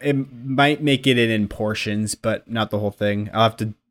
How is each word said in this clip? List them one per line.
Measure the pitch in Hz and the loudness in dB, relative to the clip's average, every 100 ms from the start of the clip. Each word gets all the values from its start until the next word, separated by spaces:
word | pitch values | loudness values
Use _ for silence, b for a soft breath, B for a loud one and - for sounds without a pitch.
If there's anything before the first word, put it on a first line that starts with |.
it | 143 139 135 120 | -2 -2 -2 -8
might | 135 131 143 151 | -4 2 2 2
make | 147 135 135 | 2 2 4
it | 120 | 4
in, | 117 | 4
in | 110 101 | 2 0
portions, | - 107 107 107 104 107 | -2 -4 -4 -4 -4 -4
but | - 113 104 - | -4 -2 -4 -4
not | 113 107 | -4 -2
the | 104 | -2
whole | 104 | -4
thing. | - 104 104 101 | -2 -2 -2 -4
I'll | 110 | 2
have | 113 - | 2 2
to, | 107 - _ | -8 -8 _